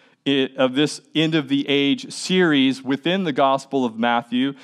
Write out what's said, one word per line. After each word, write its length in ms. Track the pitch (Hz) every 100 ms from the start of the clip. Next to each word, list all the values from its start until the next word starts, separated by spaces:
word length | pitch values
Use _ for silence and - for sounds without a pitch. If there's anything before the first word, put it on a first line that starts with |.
| _ _ -
i-, 240 | 139 131 -
of 160 | 131
this 260 | 127 147 - -
End 200 | 160 160
of 140 | 160 135
the 180 | 139 139
Age 460 | 139 139 131 -
series 720 | - - 185 175 143 131 127
within 420 | 127 135 165 190
the 80 | 175
Gospel 540 | 135 135 135 - 139 123
of 120 | 110
Matthew, 540 | 120 120 120 123 135 139